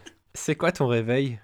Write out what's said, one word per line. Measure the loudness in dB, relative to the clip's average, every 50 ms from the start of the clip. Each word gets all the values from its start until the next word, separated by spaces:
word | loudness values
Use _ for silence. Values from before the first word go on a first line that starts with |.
| -8
<laughs> | -12 -20 _ _ _ -16
c'est | -6 -2 -2 0
quoi | 0 0 0 0
ton | 2 2
réveil ? | 2 2 2 2 2 2 0 0 0 -4 -8